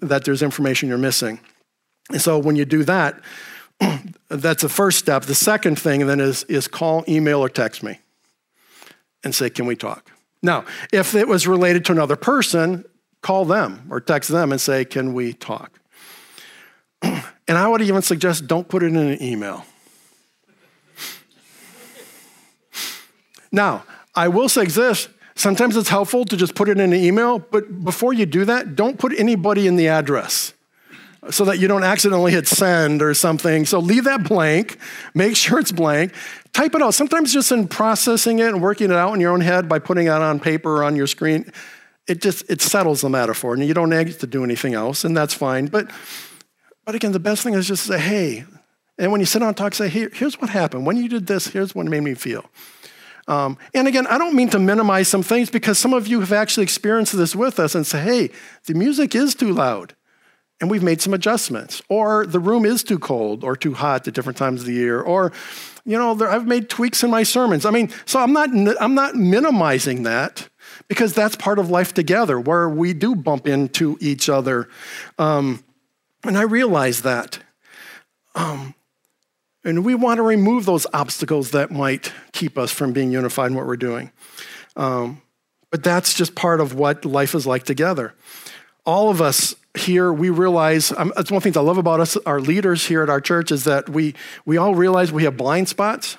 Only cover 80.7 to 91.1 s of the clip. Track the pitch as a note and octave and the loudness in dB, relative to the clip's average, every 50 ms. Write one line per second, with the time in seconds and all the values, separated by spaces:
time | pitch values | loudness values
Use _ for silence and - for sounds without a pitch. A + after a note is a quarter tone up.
80.7 | F3+ D#3 - - - D3+ C#3 B2 - - D#3+ C3 D#3 D3 C3+ A#2 C3+ C#3+ C#3+ - | 0 0 0 -2 -2 -2 -4 -4 -6 -6 -4 -2 -2 -2 -2 -2 -2 -2 -2 -2
81.7 | F3 C#3 C#3 C3+ C3+ C3+ - - - - - - - - E3+ D3 - C#3 B2 A#2 | -2 -2 -2 -2 -2 -4 -6 -10 -14 -16 -18 -14 -8 -6 -6 -6 -4 -4 -4 -4
82.7 | - - D3 C3 A#2+ C#3 C3 B2+ B2+ C3 B2 B2 - - C3 B2+ C3 C3 C3+ C3 | -4 -4 -2 -2 0 0 0 0 0 -2 -2 -2 -2 -2 -2 -2 -2 -4 -4 -6
83.7 | B2 A#2+ B2+ B2 A#2 B2 C3 C3 - _ - - - - - - - - - - | -6 -4 -4 -4 -6 -6 -10 -12 -18 _ -20 -20 -20 -20 -20 -20 -20 -20 -20 -14
84.7 | - - C#3+ C3 B2+ B2 A#2+ A#2+ C#3+ D3 _ _ _ _ _ _ _ _ _ _ | -8 -6 -4 -4 -2 -4 -4 -6 -8 -12 _ _ _ _ _ _ _ _ _ _
85.7 | - D#3 C#3 F3+ F3 F3 - - - - F3 D#3+ - - - F3 E3+ D#3+ D#3 C3+ | -6 -2 0 0 2 2 0 0 0 0 -2 -2 -2 -2 0 2 2 2 2 0
86.7 | B2+ C3 D3 C#3+ D3+ D3 - D3+ C3+ C#3+ C#3 C3+ - D#3+ B2 C3+ B2+ C3 - - | 0 0 0 0 0 -2 -2 -2 0 0 0 0 0 -2 0 0 -2 -2 -2 -2
87.7 | C#3 C3 D#3 F3+ F#3 C#3+ A#2 G#2+ - _ _ - - - - - - - - _ | -2 0 0 0 0 -2 -4 -8 -10 _ _ -20 -20 -20 -20 -20 -20 -20 -20 _
88.7 | _ _ - D#3+ E3 G3 G#3+ G#3+ G3+ E3 E3 C#3+ C3 - - - - - _ _ | _ _ -4 0 2 2 2 2 2 2 2 2 2 0 -2 -2 -4 -8 _ _
89.7 | - - - F#3 F3+ F3+ F3+ F3+ E3 D3+ E3+ F#3 F3 E3+ F#3 F#3 F3 E3+ D#3 D#3 | -12 -6 0 2 2 4 4 2 2 2 2 2 2 2 2 4 4 4 4 4
90.7 | D#3+ D#3 D3 - - - D#3 F#3 | 4 2 2 0 -2 -2 -2 -2